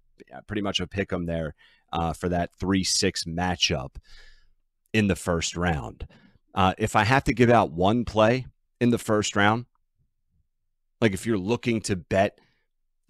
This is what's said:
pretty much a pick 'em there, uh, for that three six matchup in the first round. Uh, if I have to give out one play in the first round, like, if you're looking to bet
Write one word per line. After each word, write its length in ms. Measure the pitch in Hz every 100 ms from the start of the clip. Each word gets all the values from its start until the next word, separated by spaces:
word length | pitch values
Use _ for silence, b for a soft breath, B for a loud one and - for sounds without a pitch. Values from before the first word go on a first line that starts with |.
| _ _ - 65 -
pretty 140 | 107
much 180 | 101 98
a 80 | 92
pick 240 | 98 95
'em 140 | 92 85
there, 280 | 82 78 - b b b
uh, 200 | 82 82
for 160 | 80 90
that 200 | 87 87 -
three 240 | 92 95
six 400 | 90 - 95 -
matchup 720 | 85 82 90 90 - 73 65 - b b b b b b _ _ _
in 140 | 110 101
the 80 |
first 420 | 87 - 82 - 85
round. 520 | 87 78 58 - - b b b _
Uh, 220 | - 92 -
if 200 | 110 113
I 80 |
have 180 | 104 135
to 80 | -
give 180 | 117 120
out 200 | 117 85
one 340 | 80 92 120
play 420 | 113 104 110 127 123 _ _ -
in 100 | 120
the 80 | 113
first 380 | - 107 101 104
round, 300 | 101 113 120 _ _ _ _ _ _ _ _ _ _ _ _ -
like, 120 | 113
if 140 | 95 110
you're 120 | 107
looking 420 | 92 117 123 110
to 120 | -
bet 460 | 95 - 98 101 - _ _ _ _ _ _